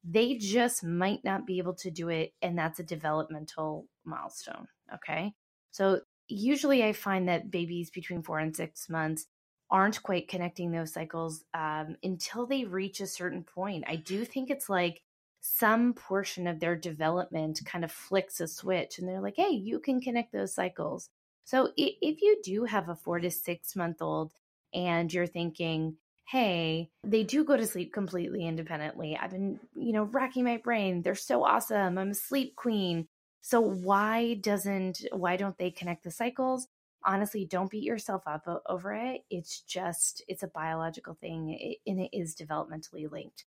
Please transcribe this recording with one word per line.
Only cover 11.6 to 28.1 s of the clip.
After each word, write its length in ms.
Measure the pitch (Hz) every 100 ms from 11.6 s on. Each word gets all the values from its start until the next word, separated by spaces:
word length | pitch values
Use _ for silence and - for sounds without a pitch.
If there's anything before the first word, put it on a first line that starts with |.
| 156 156 156 170
until 440 | 185 180 - 220 240
they 180 | 277
reach 360 | 233 185 196 190
a 60 | 196
certain 360 | - 180 175
point. 420 | 165 - 196 180 -
I 80 | 160
do 280 | 160 196
think 260 | 233 - 262
it's 180 | 277 -
like 340 | 190 175 165 _ _ _ _
some 540 | - - 220 226 240
portion 520 | 240 - 190 190 - 175
of 140 | 160
their 160 | 170 175
development 840 | 170 151 160 175 - 160 156 156
kind 200 | - 175
of 60 | 165
flicks 500 | - - 190 190 -
a 80 | 165
switch, 500 | - 190 185 - -
and 100 | 180
they're 140 | 185
like, 140 | 196 208
"Hey, 140 | 392
you 300 | 247 196 233
can 200 | - 254
connect 320 | 254 233 233
those 220 | 208 196
cycles." 560 | - 180 180 160 180 - _ _ _
So 240 | - 262 262 -
i-, 180 | 294 427
if 220 | 302 311
you 180 | 415 427
do 220 | 277 196
have 240 | 233 208 170
a 60 |
four 260 | 170 - 170
to 100 | 175
six 440 | - - 175 -
month 260 | 196 170 160
old 300 | 160 156 160 _ _ _ _
and 400 | - 180 170 170
you're 140 | 175 175
thinking, 680 | 175 170 156 170 160 160 156 _ _ -
"Hey, 640 | 262 220 175 165 160 165 _
they 220 | 208 220
do 200 | 214 277
go 120 | 302 269
to 100 | 226
sleep 260 | 180 175
completely 540 | - 190